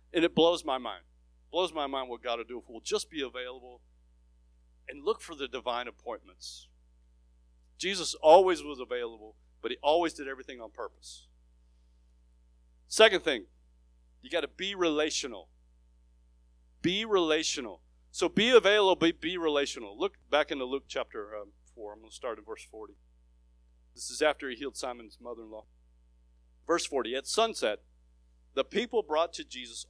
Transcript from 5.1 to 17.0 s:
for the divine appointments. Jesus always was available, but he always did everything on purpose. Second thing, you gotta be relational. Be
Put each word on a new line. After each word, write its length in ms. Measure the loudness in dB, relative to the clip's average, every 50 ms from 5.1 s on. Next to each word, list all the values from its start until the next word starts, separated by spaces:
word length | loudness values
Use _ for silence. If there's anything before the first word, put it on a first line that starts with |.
| -2 -4
for 140 | -6 -14 -10
the 140 | -10 -8 -8
divine 400 | -8 -8 -4 -4 -4 -4 -4 -8
appointments. 800 | -12 _ -12 -12 -12 -12 _ -20 -20 -20 -18 -18 -18 -18 -20 _ _ _ _ _ _ _ _ _ _ _ _ _ _ _ _ _ _ _ _ _ _ -6
Jesus 360 | -6 -4 -4 -4 -6 -6 -4 4
always 400 | 8 10 10 10 10 8 2 0
was 180 | -4 -10 -10 -10
available, 560 | -8 -6 -6 -6 -6 -8 -10 -14 -20 -20 -20 _ _ _ _ -12
but 100 | -8 -8
he 60 | -6 0
always 300 | 2 4 4 4 2 0
did 160 | -2 -6 -12 -12
everything 320 | -12 -14 -14 -16 -16 -16
on 100 | -16 -16
purpose. 560 | -12 -12 -12 -12 _ _ -20 -20 -20 -20 -20 _ _ _ _ _ _ _ _ _ _ _ _ _ _ _ _ _ _ _ _ _ _ _ _ _ _ _ _ _ _ _ _ -2
Second 340 | 6 8 8 8 8 4
thing, 240 | 0 0 -2 -2 -4 _ _ _ _ _ _ _ _ _ _ _ _ _ _ _
you 80 | -12 -4
gotta 180 | -4 -2 -2 -4
be 260 | -8 -8 -6 -6 -2
relational. 760 | 0 0 2 2 2 0 0 -2 -4 -6 -8 -10 -14 -18 _ _ _ _ _ _ _ _ _ _ _ _ _ _ _ _ _ _ _ _ _ _ _ _ _ _ -4
Be 220 | -2 0 0 0